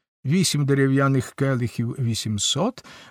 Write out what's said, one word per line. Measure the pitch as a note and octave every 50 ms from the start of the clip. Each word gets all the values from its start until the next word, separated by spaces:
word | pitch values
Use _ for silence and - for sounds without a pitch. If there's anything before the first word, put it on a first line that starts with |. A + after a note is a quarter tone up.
| _ _ _ _ -
вісім | C3 D#3 G3 E3+ - - D3 C#3+
дерев'яних | C3+ C#3 C#3 C3+ C3+ C3+ C#3 C#3 C#3 C3+ C3 - -
келихів — | - - C3+ C3+ C3 A#2+ A#2+ A2 - - A#2 A#2+ B2+ -
вісімсот, | B2 A#2 A2+ - - A2+ G#2+ G#2 - - - C3+ F3+ B3 - - - - - - - -